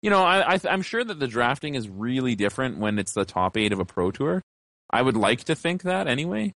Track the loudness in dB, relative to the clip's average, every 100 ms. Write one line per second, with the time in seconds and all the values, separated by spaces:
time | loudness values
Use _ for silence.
0 | 4 4 6 4 4 2 0 -2 -2 -4
1 | -4 -4 -2 2 2 0 -4 -6 -8 -6
2 | -4 0 0 2 0 0 -4 -2 -2 0
3 | -2 -2 -2 0 0 2 0 0 -4 -2
4 | -2 0 -2 -2 -6 _ _ _ _ 0
5 | 2 4 2 2 0 -2 -2 -2 -2 -2
6 | 0 -2 -2 -4 -4